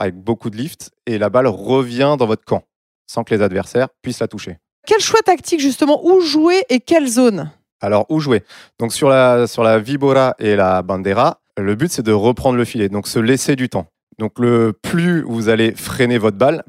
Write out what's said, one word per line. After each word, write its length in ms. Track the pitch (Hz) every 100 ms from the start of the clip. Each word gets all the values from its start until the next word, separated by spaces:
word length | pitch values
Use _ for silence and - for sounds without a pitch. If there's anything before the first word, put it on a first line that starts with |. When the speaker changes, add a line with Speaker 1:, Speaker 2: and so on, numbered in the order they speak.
Speaker 1:
avec 160 | 98 92
beaucoup 340 | 98 113 117
de 60 | 104
lift 340 | 156 - - _ -
et 100 | 107
la 140 | 104
balle 160 | 123 131
revient 680 | 92 101 131 123 120 139 147
dans 80 | 113
votre 180 | 110
camp, 180 | - 101 _ _ _ _ _
sans 160 | -
que 100 | 113
les 60 | 110
adversaires 480 | 101 92 90 120 127 _
puissent 160 | 127 120
la 60 | 113
toucher. 320 | 104 - 85 _ _ -
Speaker 2:
Quel 120 | 427
choix 200 | - 440
tactique, 380 | 403 330 - 330
justement, 440 | 277 247 285 294
où 160 | 330 370
jouer 420 | 330 294 320 370 -
et 100 | 247
quelle 260 | - 330 269
zone ? 440 | 226 247 185 151 - _ _
Speaker 1:
Alors, 260 | 104 104 -
où 100 | 156
jouer ? 240 | 147 110 - - - -
Donc, 120 | 117
sur 160 | - 143
la, 380 | 131 127 123 117
sur 160 | -
la 160 | 113 110
víbora 560 | 107 143 139 135 131 -
et 160 | 110 101
la 260 | 92 92
bandera, 580 | 90 95 95 98 147 - _ -
le 180 | 98 104
but, 140 | 170
c'est 100 | -
de 100 | 110
reprendre 440 | 104 110 120 135 123
le 60 |
filet, 240 | 117 117 101
donc 180 | 101 -
se 120 | 123
laisser 340 | 113 131 - 135
du 120 | 127
temps. 180 | 98 87 _ _ -
Donc, 200 | 110 -
le 340 | 120 120 113
plus 500 | 101 - 170 175 170
vous 260 | - 113 107
allez 240 | 113 113
freiner 460 | 107 - - 120 120
votre 180 | 107 101
balle, 280 | 131 165